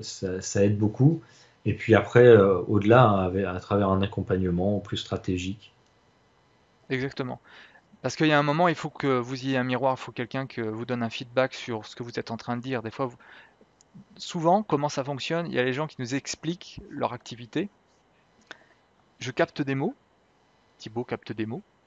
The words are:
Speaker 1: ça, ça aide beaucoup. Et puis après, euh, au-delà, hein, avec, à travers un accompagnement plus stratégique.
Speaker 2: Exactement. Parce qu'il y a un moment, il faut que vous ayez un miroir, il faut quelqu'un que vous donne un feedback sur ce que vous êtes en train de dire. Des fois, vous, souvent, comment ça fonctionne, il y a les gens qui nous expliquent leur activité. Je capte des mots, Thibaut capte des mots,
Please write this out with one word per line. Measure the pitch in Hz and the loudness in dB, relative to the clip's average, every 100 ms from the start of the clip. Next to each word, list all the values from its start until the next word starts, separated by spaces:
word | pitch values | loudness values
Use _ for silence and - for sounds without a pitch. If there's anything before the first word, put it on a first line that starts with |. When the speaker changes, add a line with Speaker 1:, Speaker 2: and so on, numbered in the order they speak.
Speaker 1:
ça, | - - 95 92 | -10 -8 -6 -6
ça | - 104 | -4 2
aide | 101 104 | 2 2
beaucoup. | 107 - 139 165 - - - _ - | 0 4 4 4 -6 -20 -20 _ -4
Et | |
puis | 101 - | -2 4
après, | 101 - 120 123 | 4 6 8 10
euh, | 110 98 90 90 | 10 8 4 0
au-delà, | 104 101 120 | 2 6 6
hein, | 117 98 | 6 4
avec, | 92 95 95 | 0 0 -2
à | 92 | -4
travers | - 101 98 | -2 0 2
un | 95 | 2
accompagnement | 98 - 90 95 92 87 98 101 | 0 -4 -2 -2 0 0 0 -2
plus | - 92 | -4 -10
stratégique. | - 95 - 90 92 104 - _ _ _ _ _ _ _ _ _ _ _ - | -6 -6 -4 -6 -6 -10 -16 _ _ _ _ _ _ _ _ _ _ _ -8
Speaker 2:
Exactement. | 131 135 - 127 131 - - - - _ _ | -6 -6 -6 -8 -10 -16 -20 -20 -20 _ _
Parce | 127 - | -6 0
qu'il | 156 | 2
y | |
a | 147 | 4
un | |
moment, | 147 151 175 | 2 2 2
il | |
faut | 156 156 | 0 -8
que | - 139 127 | -4 0 0
vous | 120 131 131 | -2 -6 -2
ayez | 131 | -2
un | |
miroir, | 127 127 131 127 | 0 0 0 -2
il | |
faut | - | -8
quelqu'un | 120 120 135 135 | -10 -8 -6 -8
que | - | -6
vous | 110 110 | -6 -6
donne | 120 120 | -6 -4
un | 117 | -4
feedback | - 123 123 131 | -6 -6 -2 -2
sur | - - 113 107 | -4 -8 -8 -8
ce | - | -12
que | |
vous | 120 117 | -10 -8
êtes | - | -8
en | 117 | -10
train | - 120 | -6 -8
de | |
dire. | 127 127 | -4 -6
Des | 110 | -6
fois, | - 131 | -6 -8
vous, | 123 - - - _ _ _ _ - - - | -8 -20 -20 -20 _ _ _ _ -20 -20 -18
souvent, | - 175 160 196 | -10 -2 2 2
comment | 220 147 147 | 2 -2 -2
ça | 143 | -4
fonctionne, | 131 135 - 165 170 | -6 -6 -4 -4 -4
il | |
y | 127 | -2
a | |
les | 127 | -2
gens | 127 156 | -2 -6
qui | - | -8
nous | 120 | -6
expliquent | 135 - - 151 175 - - 196 | -6 -6 -8 -8 -8 -12 -20 -14
leur | 143 117 | -6 -6
activité. | 120 - 117 120 151 202 _ _ _ _ _ _ _ - - _ _ _ _ _ - | -6 -14 -16 -8 -6 -6 _ _ _ _ _ _ _ -20 -20 _ _ _ _ _ -14
Je | 120 | -8
capte | 127 165 - | -2 -2 -2
des | 139 | -4
mots, | 135 175 285 _ _ _ _ _ _ _ _ | -2 -4 -8 _ _ _ _ _ _ _ _
Thibaut | 117 113 | -10 -8
capte | 123 120 - | -6 -8 -10
des | 110 110 | -8 -8
mots, | 139 - _ | -8 -14 _